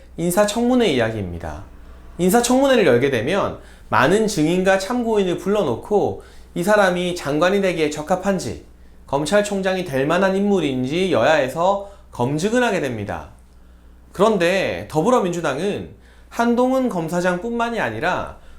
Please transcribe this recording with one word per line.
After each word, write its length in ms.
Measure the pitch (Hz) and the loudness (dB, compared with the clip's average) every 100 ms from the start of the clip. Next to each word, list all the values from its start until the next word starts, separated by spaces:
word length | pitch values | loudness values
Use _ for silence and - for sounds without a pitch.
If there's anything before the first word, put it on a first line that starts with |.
| - - | -18 -6
인사청문회 760 | 170 190 208 233 240 254 220 | -2 2 0 2 2 2 2
이야기입니다. 720 | 127 110 110 90 85 85 76 - - - - - - | 2 0 -2 -6 -8 -10 -12 -14 -20 -20 -20 -18 -2
인사청문회를 680 | 180 233 240 254 277 247 160 | 2 4 4 2 4 4 4
열게 240 | 120 139 | 4 2
되면 500 | 123 123 190 113 80 - - - | 0 0 -2 -2 -6 -16 -20 -2
많은 380 | 113 135 208 214 | 2 4 4 2
증인과 520 | 160 151 180 185 190 | 0 0 2 2 0
참고인을 600 | - 247 226 208 185 165 | 0 -4 0 0 0 -2
불러놓고 840 | 190 208 156 113 - 202 127 98 - - - | -2 0 0 -4 0 0 0 -4 -14 -20 -12
이 80 | 175 | -4
사람이 540 | 175 214 190 180 180 175 | 2 4 4 2 -2 -4
장관이 460 | 143 147 180 202 | -2 2 2 2
되기에 260 | 190 165 147 | 0 0 -2
적합한지, 800 | 147 151 185 202 190 117 78 - - - - - | -2 -2 -2 0 -2 -4 -10 -14 -20 -20 -20 -6
검찰총장이 800 | 139 151 208 202 196 190 185 175 | -4 0 0 0 -2 -2 -2 -2
될 200 | 131 143 | -2 0
만한 300 | 175 196 190 | 2 2 2
인물인지 760 | 202 196 147 127 127 165 190 | 2 2 0 -2 -2 -2 0
여야에서 760 | 123 127 156 127 165 180 202 196 - - | 2 4 2 0 0 0 0 -4 -18 -16
검증을 520 | - 123 151 202 247 | -4 -2 0 0 2
하게 200 | 240 185 | 0 0
됩니다. 480 | 139 110 98 85 73 - - - - - - - - | -2 -6 -6 -8 -10 -20 -20 -20 -20 -20 -20 -20 -14
그런데 720 | - 214 208 170 190 135 87 - | 0 2 2 2 0 -2 -4 -4
더불어민주당은 1120 | 151 196 247 185 175 160 135 202 135 82 - - - - | 0 2 2 0 -2 -4 -2 -4 -4 -8 -16 -20 -20 -16
한동훈 600 | - 240 240 254 262 254 | -2 0 2 2 2 0
검사장뿐만이 920 | 185 160 175 180 175 233 233 233 226 | -2 -4 -2 0 -2 -4 -4 -4 -2
아니라 600 | 127 107 165 147 76 - - | -4 -2 -4 -4 -6 -12 -20